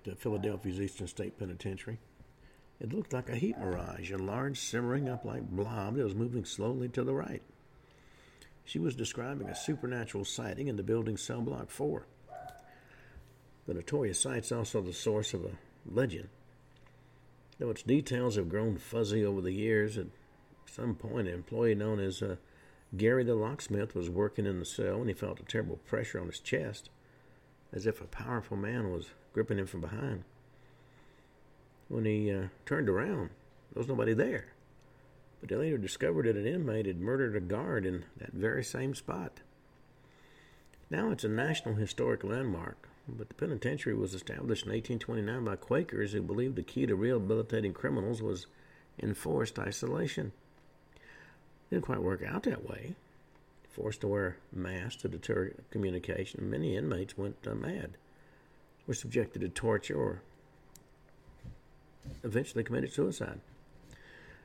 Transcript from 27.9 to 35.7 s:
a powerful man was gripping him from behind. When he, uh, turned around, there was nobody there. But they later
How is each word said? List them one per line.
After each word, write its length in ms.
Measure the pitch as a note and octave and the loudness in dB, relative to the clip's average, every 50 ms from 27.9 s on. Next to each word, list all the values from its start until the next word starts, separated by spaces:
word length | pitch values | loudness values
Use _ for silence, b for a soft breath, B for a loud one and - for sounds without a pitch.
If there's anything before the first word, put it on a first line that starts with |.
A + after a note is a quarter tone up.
| G#2 - | 0 0
a 60 | F#2+ | -6
powerful 500 | F2 - - G#2+ A#2+ B2 A2+ G2+ - G#2+ | -10 -10 -8 -4 -2 -2 -2 -2 -2 -2
man 360 | G2 G2+ G#2 A#2+ B2 A2 F#2+ | -2 0 0 0 0 0 0
was 160 | F2+ E2 D#2 - - - - - - | -2 -2 -4 -6 -12 -20 -20 -4 0
gripping 240 | - G#2+ - G#2 G2 | 0 2 2 2 0
him 80 | F#2+ | 0
from 160 | F#2 - F2 | -2 -4 -6
behind. 420 | E2 D#2+ F#2 G#2+ C#3 C3+ A2+ F2+ - - - - - B B B B B B B B B B B B B B B B B B B B B B - - - - - - - | -4 -4 -4 -4 -4 -4 -4 -4 -8 -12 -18 -20 -20 B B B B B B B B B B B B B B B B B B B B B B -20 -20 -20 -20 -20 -10 -4
When 180 | - A#2 A2 | 0 2 4
he, 260 | G#2+ G#2+ G#2+ G#2+ G#2 | 4 4 4 4 4
uh, 180 | G2 G2 F#2+ F#2 - - - - | 2 2 0 -4 -6 -10 -4 -2
turned 220 | D3 - C#3+ G#2 | 0 2 4 6
around, 420 | F#2 G2 C3 G3 G3+ C#3+ F2+ D#2+ - - - - - - - - - | 6 4 4 2 0 0 -2 -4 -8 -12 -20 -20 -20 -20 -20 -10 -6
there 60 | - | -4
was 80 | A#2 B2+ | -2 0
nobody 260 | C3+ A#2 A2+ A2+ A2+ | 2 2 4 4 4
there. 400 | G#2+ - B3 - - - - - - - - - - B B B B B B B B B B - - | 4 4 2 2 -2 -4 -8 -16 -20 -20 -20 -20 -20 B B B B B B B B B B -18 -14
But 100 | - - | -4 -2
they 60 | - | 0
later 240 | A#2 D3+ D#3+ | 2 2 2